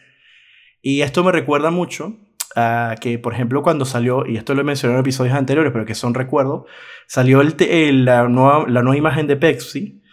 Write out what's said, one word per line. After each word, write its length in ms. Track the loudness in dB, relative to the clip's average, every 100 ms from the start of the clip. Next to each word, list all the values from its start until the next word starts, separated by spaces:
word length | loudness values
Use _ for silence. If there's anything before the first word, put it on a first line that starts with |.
| _ _ _ _ _ _ _ _
Y 200 | -4 -2
esto 200 | 0 0
me 80 | 2
recuerda 380 | 2 0 0 0
mucho 460 | -2 -4 -8 -12 -14 _ -16 -8 -2
a 380 | 0 0 -4 -6
que, 180 | -6 -6
por 160 | -6
ejemplo, 280 | -6 -4 -2
cuando 220 | 0 -2
salió, 420 | -2 -2 0 -2 -2
y 100 | -6
esto 160 | -4
lo 80 | -2
he 20 |
mencionado 340 | -2 -2 0 0
en 60 |
episodios 320 | 0 0 0 0
anteriores, 360 | 0 0 0
pero 120 | -2
que 100 | -6
son 200 | -6 -4
recuerdos, 500 | -4 -2 -2 0 -4 -10 -20 -20 -20 -8
salió 340 | 0 4 4
el 120 | 4
te-, 340 | 2 2 2 4
el, 160 | 4 4
la 220 | 4 4
nueva, 380 | 4 4 4 2
la 140 | 2
nueva 140 | 2 2
imagen 300 | 0 0 0
de 100 | 2
Pepsi. 680 | 2 0 -4 -10 -10 -14 _